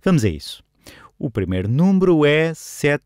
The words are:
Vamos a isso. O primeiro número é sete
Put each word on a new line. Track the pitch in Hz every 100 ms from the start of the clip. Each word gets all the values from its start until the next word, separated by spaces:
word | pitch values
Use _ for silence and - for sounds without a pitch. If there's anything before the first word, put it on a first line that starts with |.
Vamos | - 170
a | 110
isso. | 76 - - _ _ - - - _
O | 135
primeiro | 110 90 92 95
número | 127 185 190 185 165
é | 147 151 160
sete | 160 - - 143 147